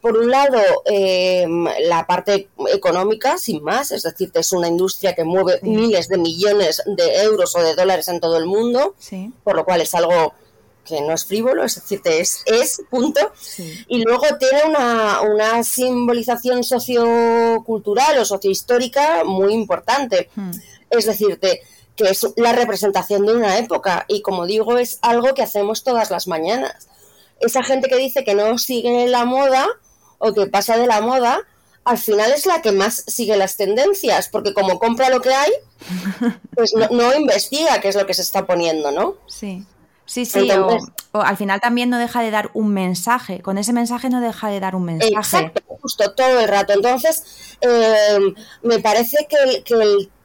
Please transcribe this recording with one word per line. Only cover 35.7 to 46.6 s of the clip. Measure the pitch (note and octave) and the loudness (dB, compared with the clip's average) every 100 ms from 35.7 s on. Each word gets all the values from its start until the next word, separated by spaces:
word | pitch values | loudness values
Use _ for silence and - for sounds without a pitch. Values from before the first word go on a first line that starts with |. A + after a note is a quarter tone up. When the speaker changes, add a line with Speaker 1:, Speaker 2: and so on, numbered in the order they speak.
| _ | _
Speaker 2:
<laughs> | - F3+ F#3 - A#3+ - - | -10 -8 -8 -2 -4 -4 -8
Speaker 1:
pues | - A3+ | -2 0
no, | A3 A3 | 2 2
no | A#3+ A#3+ | 2 2
investiga | C#4+ C#4 G3+ - C#4+ D#4+ G#3+ | 2 2 0 -2 -2 0 0
qué | G3 | 0
es | |
lo | G3+ | 0
que | G3 | -2
se | F#3 | -2
está | F#3+ G3 | -2 -4
poniendo, | F#3 F3 E3+ D#3 D3 | -2 0 0 0 -2
¿no? | D3 C4 G4+ - | -2 -4 -6 -18
Speaker 2:
Sí. | - G3+ F#3 G3+ _ _ _ - | -14 -12 -12 -14 _ _ _ -12
Sí, | B3 | -8
sí, | B3 G3 G3+ | -2 0 2
Speaker 1:
Entonces | F#3+ G3 A#3 - - - | 2 2 -2 -4 -18 -6
Speaker 2:
o, | G#3 | -2
o | |
al | F3 | -2
final | G3 G3+ G3 | -2 -4 -2
también | A#3+ A#3+ B3 | 0 0 0
no | A#3+ | -2
deja | A#3 B3 | -2 -2
de | A3+ | -2
dar | G#3+ G3+ | -2 -4
un | A3 G#3+ | -2 -2
mensaje, | G3+ F#3 F3+ A#3 B3 - F3+ | 0 -2 -2 -2 -4 -4 -10
con | G3 G3 | -6 -4
ese | G#3 | -2
mensaje | A#3+ A#3 A#3+ C4 | -2 -2 -4 -2
no | B3 | -2
deja | A#3 G#3+ G#3+ | -2 -4 -6
de | G3+ | -4
dar | F#3+ | -4
un | F#3 | -4
mensaje. | F3 E3 A3 | -4 0 0
Speaker 1:
Exacto, | G#3 G3+ F#3 D#3+ - _ - | 0 0 -2 0 -6 _ -14
justo, | A#3+ - G3+ | -12 -2 -2
todo | A#3 B3+ B3 | 2 2 4
el | G#3+ | 2
rato. | G3+ | 0